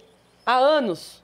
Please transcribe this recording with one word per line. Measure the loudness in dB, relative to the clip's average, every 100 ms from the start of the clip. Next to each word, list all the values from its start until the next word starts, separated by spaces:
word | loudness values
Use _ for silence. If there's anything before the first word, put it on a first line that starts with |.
| _ _ _ _ -2
há | 2
anos. | 2 2 -2 -6 -12 -20